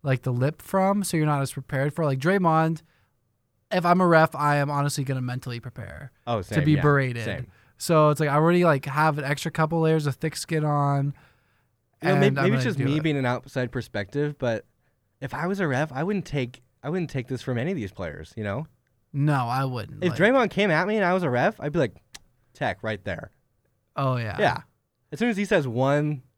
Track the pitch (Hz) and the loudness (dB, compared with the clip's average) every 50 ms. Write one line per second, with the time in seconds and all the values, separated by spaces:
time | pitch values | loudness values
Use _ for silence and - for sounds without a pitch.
0 | - 139 135 127 - 135 123 120 131 147 160 _ - - - 190 190 190 202 208 | 0 0 -2 0 0 -4 -2 0 0 -2 -2 _ -12 -2 0 2 2 2 2 0
1 | 196 - - 160 156 151 147 139 139 131 - - 135 _ - 131 135 147 143 - | -2 -2 0 0 2 2 0 0 -2 -4 -6 -10 -12 _ -4 -2 -2 -2 -2 -2
2 | 165 147 135 131 131 170 190 202 180 170 160 160 160 160 165 160 _ _ _ _ | 0 0 0 0 2 2 2 4 4 4 4 4 4 2 0 -4 _ _ _ _
3 | _ _ _ _ _ _ _ _ _ _ _ _ _ _ - 185 170 175 175 185 | _ _ _ _ _ _ _ _ _ _ _ _ _ _ -2 0 4 4 4 6
4 | 185 175 170 160 160 156 - 127 143 147 147 147 143 143 147 143 143 143 - - | 6 6 8 6 6 4 2 0 0 2 2 2 0 0 0 0 0 0 0 -2
5 | 135 131 135 131 127 123 123 127 - 139 120 117 - 127 - - 107 87 71 - | -4 -2 -4 -4 -4 -6 -6 -8 -8 -8 -10 -10 -10 -12 -14 -14 -14 -14 -14 -16
6 | - 127 _ _ _ - 120 110 110 - 107 - 143 151 151 139 - 147 143 139 | -16 -18 _ _ _ -4 -2 -2 -2 0 0 2 4 4 2 4 4 4 4 2
7 | 135 127 120 117 110 110 98 - 123 - _ _ _ _ _ _ - - 170 156 | 0 -2 -4 -6 -6 -6 -6 -8 -10 -14 _ _ _ _ _ _ -2 2 4 6
8 | 151 151 147 - 156 147 139 147 156 165 175 180 175 170 151 135 - 139 131 147 | 6 4 4 2 0 2 2 4 4 4 4 6 6 4 4 2 0 -4 -2 0
9 | 156 160 151 147 139 135 147 139 - 165 - - 160 156 170 165 160 160 160 160 | 0 2 0 0 -2 -4 -4 -4 -4 -6 -2 -2 -2 0 2 2 2 2 2 2
10 | 147 147 131 - - 160 - - - - 165 156 151 151 147 147 143 143 143 139 | 0 -2 -4 -2 -6 -6 -6 -6 -8 -4 -2 -2 0 0 0 0 2 2 2 0
11 | 139 143 139 - _ _ _ _ _ _ _ _ _ _ _ _ _ _ _ _ | 0 -2 -4 -8 _ _ _ _ _ _ _ _ _ _ _ _ _ _ _ _
12 | - 151 143 143 143 139 135 139 - 185 214 233 - 254 185 139 135 139 143 156 | 0 2 4 4 4 4 4 2 2 2 2 2 0 0 0 0 0 0 0 0
13 | 151 160 147 143 131 123 123 123 - - - 135 127 120 - 131 110 - - 104 | 0 0 0 0 0 0 -2 -2 -6 -8 -6 -4 -4 -4 -4 -6 -8 -6 -8 -8
14 | 101 92 - 143 147 147 147 _ - 120 113 110 - _ _ _ _ _ _ _ | -8 -6 -4 -2 -2 -2 -4 _ -2 -2 -2 -4 -6 _ _ _ _ _ _ _
15 | _ _ _ _ - - - 143 160 175 202 196 196 151 131 127 151 151 123 131 | _ _ _ _ -12 -10 -8 -6 -4 -4 -2 -2 -2 0 0 0 -2 -2 -4 -6
16 | 156 185 214 196 - - - 147 127 120 123 - _ _ _ _ - 139 160 190 | -4 -2 -2 -4 -4 -4 -4 -4 -4 -4 -8 -18 _ _ _ _ -8 -6 -4 -4
17 | 170 135 - 139 120 - 131 120 - - 127 120 120 165 196 165 107 95 - - | -4 -4 -6 -8 -6 -6 -8 -8 -6 -4 -4 -2 -2 -4 -4 -4 -6 -8 -8 -10
18 | 95 80 73 73 80 - - - 107 101 98 120 156 - _ _ _ _ _ _ | -10 -10 -10 -12 -16 -16 -10 -8 -6 -4 -4 -6 -8 -10 _ _ _ _ _ _
19 | _ _ - 139 139 151 147 135 123 117 120 131 135 131 127 120 101 - - - | _ _ -4 0 0 2 2 0 0 -2 -2 -2 -2 -4 -4 -6 -8 -10 -10 -4
20 | 185 180 - - 175 220 262 269 240 190 - 185 202 208 160 156 180 202 214 220 | -2 -2 0 2 2 4 4 4 2 0 0 0 0 2 2 0 0 0 0 0
21 | 196 175 180 190 180 147 123 120 135 196 220 - - 151 147 170 139 107 - - | 2 2 2 0 0 0 0 2 2 0 -2 -2 -8 -4 -2 0 -2 -2 -2 -10
22 | _ _ _ - _ _ _ _ _ _ _ - 147 117 92 - - 110 110 101 | _ _ _ -20 _ _ _ _ _ _ _ -6 -4 -4 -4 -4 -6 -6 -6 -6
23 | _ 107 90 80 - - _ _ _ _ _ _ _ _ _ _ _ _ _ - | _ -8 -8 -8 -10 -16 _ _ _ _ _ _ _ _ _ _ _ _ _ -4
24 | 139 131 127 120 117 107 101 - 208 160 - - - _ _ _ _ _ _ _ | -2 -2 -2 -2 -4 -6 -4 0 0 0 0 -2 -8 _ _ _ _ _ _ _
25 | _ _ - 147 226 247 226 185 208 190 214 180 143 127 110 120 131 135 143 147 | _ _ -6 -2 -2 0 0 -2 0 2 2 0 2 0 -2 0 2 2 2 2
26 | 151 151 151 131 - _ _ | 0 -2 -4 -6 -10 _ _